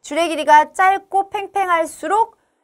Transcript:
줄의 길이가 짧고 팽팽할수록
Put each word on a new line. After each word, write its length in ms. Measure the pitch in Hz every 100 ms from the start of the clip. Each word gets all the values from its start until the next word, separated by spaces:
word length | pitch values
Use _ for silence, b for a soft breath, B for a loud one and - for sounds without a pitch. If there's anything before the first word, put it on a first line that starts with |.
줄의 240 | - 302 339
길이가 460 | 330 294 302 302
짧고 560 | - 381 392 392 392 392
팽팽할수록 1080 | 415 392 403 370 330 320 - 302 415 453 _ _ _